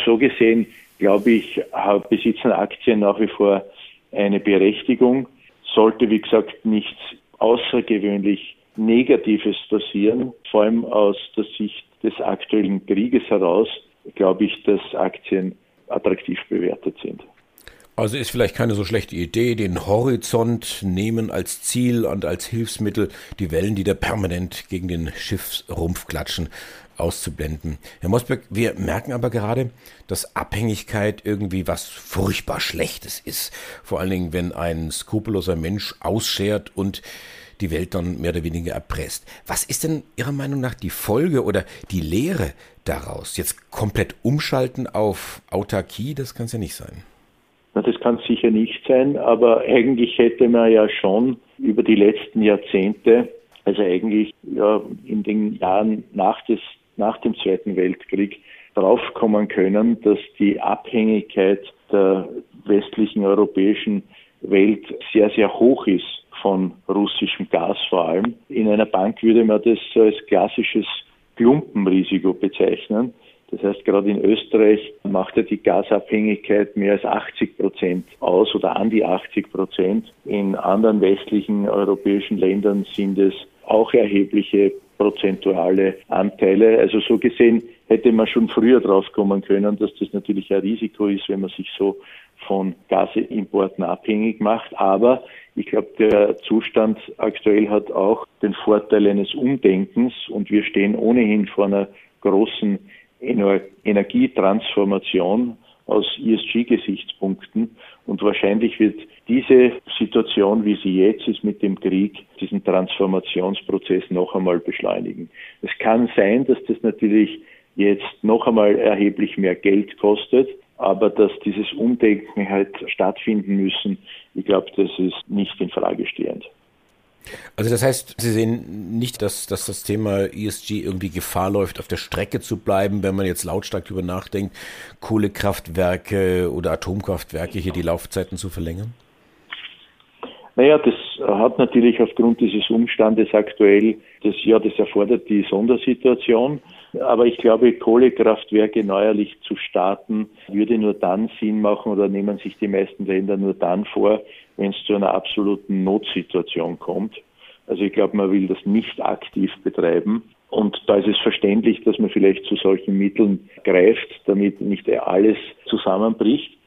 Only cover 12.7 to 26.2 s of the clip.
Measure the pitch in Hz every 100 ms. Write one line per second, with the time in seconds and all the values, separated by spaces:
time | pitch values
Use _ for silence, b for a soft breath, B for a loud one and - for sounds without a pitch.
12.7 | 98 - 98 120 123 - 101 90 92 113
13.7 | - _ _ - - 95 92 101 - -
14.7 | 95 - - 95 - - 95 92 - _
15.7 | _ - - 101 92 - - - - 87
16.7 | - - - - - - _ _ _ b
17.7 | b b - 110 135 120 123 107 - 117
18.7 | 104 95 110 - 82 85 113 123 113 101
19.7 | 85 98 107 131 120 - - 113 113 -
20.7 | - 98 90 110 113 110 90 85 - -
21.7 | 123 123 120 98 95 82 87 - 113 113
22.7 | - 104 107 95 B B - 92 82 98
23.7 | 101 95 95 - 107 90 87 92 - -
24.7 | 92 90 85 80 - - 98 - - -
25.7 | 80 85 90 - 78